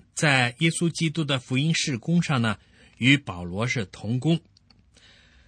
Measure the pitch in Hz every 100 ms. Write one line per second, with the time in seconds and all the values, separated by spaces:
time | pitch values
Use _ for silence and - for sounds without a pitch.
0 | _ - 156 131 120 - 160 - 170 -
1 | 160 165 147 135 - 131 156 160 - 120
2 | - 170 - 135 113 98 _ _ - -
3 | 120 143 - 90 87 92 120 123 95 -
4 | 104 123 151 170 - _ _ _ _ _
5 | - - _ _